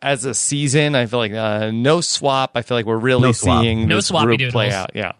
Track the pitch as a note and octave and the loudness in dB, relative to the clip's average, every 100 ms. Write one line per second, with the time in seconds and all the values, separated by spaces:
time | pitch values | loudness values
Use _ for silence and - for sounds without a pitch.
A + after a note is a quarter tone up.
0 | C#3 C3 C3 G#2+ - D3 C#3+ C#3+ D3 C3+ | -4 -2 -4 -4 -2 -2 0 2 2 2
1 | A2+ A#2+ G#2+ A2 A2 G#2+ A2 A2+ C3 E3+ | 0 0 -2 -2 -2 -2 -2 0 2 2
2 | - - C#3 C3+ B2+ A#2+ - A#2+ G#2+ A2+ | 0 -2 0 0 0 -4 -2 -2 -2 0
3 | B2+ B2+ B2+ A2 - - A#2 A2 A2 - | 2 4 4 2 0 2 2 0 0 0
4 | G3 E3+ A#2+ A#2 B2+ A#2 G#2 G2 - - | 0 2 2 2 0 0 0 -2 -6 -6
5 | F#2+ | -8